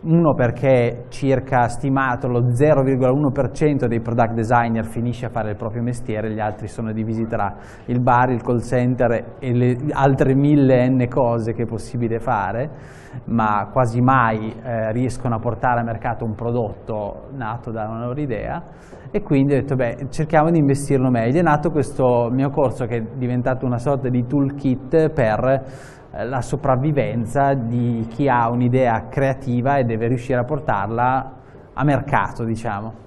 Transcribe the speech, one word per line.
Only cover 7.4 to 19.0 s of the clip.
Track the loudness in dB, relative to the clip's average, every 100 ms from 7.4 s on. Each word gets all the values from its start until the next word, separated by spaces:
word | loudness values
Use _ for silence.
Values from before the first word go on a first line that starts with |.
| -4 -4 -18 -16 -4
il | 0
bar, | 4 4 4
il | 0
call | 0 -2
center | 0 0 2 2 2 0 -4 -10
e | -2
le | 2 2 0 -2
altre | 2 4 4 4 4
mille | 6 6 6 6 4
N | 2 2
cose | 0 0 0 -2
che | -4
è | -4
possibile | -6 -8 -4 -2 -2
fare, | -2 -2 -2 -4 -6 -10 -18 -20 -16 -14 -4
ma | 0 2 0 -2
quasi | 0 0 2
mai, | 4 4 2 0 -6 -8
eh, | -6 -4 -2
riescono | -2 -2 -2 -4 -2
a |
portare | -4 -2 0 0
a |
mercato | -2 -4 -6 -4 -6
un | -4
prodotto | -2 -2 -2 -6 -8 -6 -6 -10 -14 -10
nato | -8 -8 -8
da | -8 -6
una | -6 -6
loro | -6
idea. | -4 -4 -6 -8 -10 -20 -20 -20